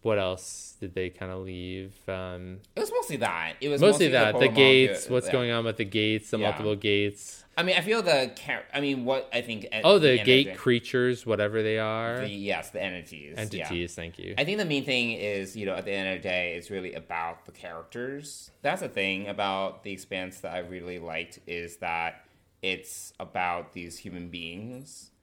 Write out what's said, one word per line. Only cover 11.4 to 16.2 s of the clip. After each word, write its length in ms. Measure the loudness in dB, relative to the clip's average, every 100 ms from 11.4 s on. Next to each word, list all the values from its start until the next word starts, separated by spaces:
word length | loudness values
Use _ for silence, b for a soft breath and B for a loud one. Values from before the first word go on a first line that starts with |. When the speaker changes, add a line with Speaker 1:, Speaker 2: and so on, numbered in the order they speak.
| 2 2
Speaker 1:
they 160 | 0 0
are. 400 | 0 -2 -4 -4
Speaker 2:
The, 80 | -6
yes, 400 | -6 -4 -4 -4
the 120 | -6
entities, 520 | -6 -6 -12 -16 -14 -8
yeah. 60 |
Speaker 1:
Entities, 540 | -6 -6 -4 -4 -4 -6
thank 240 | -12 -12
you. 160 | -8 -4
Speaker 2:
I 60 |
think 160 | -2 -2
the 60 | 0
main 200 | -2 0
thing 280 | 0 0
is, 420 | -2 -4 -4 -6 -6
you 80 | -4
know, 80 |
at 120 | -4 -4
the 60 |
end 240 | -4 -2
of 60 | -4